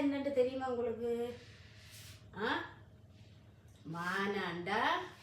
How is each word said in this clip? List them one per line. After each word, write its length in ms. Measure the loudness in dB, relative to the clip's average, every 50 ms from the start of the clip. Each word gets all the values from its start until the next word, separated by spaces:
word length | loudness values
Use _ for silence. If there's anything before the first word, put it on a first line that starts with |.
என்னன்னு 300 | 4 4 4 2 2 2 6 6
தெரியுமா 280 | 4 4 4 0 0 0 0
உங்களுக்கு? 380 | 2 0 0 0 0 0 0 0 0 0 -4 -4 -10 -14 -16 -18 -18 -20 -20 -20 -20 -18 -18 -16 -16 -16 -16 -16 -18 -18 -12 -6 -2 0
ஆ? 60 | 0 0 0 -2 -6 -12 -16 -20 -20 -20 -20 -20 -20 -20 -20 -20 -20 -20 -20 -20 -20 -20 -20 -20 -20 -20 -14 -10 -8 -6
மானாண்டா 840 | -4 -2 0 0 2 2 2 2 0 0 -2 -2 -2 0 2 4 4 6 4 4 2 0 -4 -10 -16